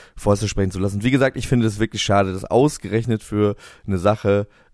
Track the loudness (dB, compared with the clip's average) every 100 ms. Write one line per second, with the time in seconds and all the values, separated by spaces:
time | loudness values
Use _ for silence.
0 | -20 -6 0 0 0 -2 -2 -2 -4 -2
1 | 0 2 2 0 -2 0 0 0 -4 -4
2 | 0 2 2 -2 0 2 2 0 -4 -2
3 | 0 -4 -2 0 0 0 -12 -14 -4 0
4 | 0 0 2 0 0 _ _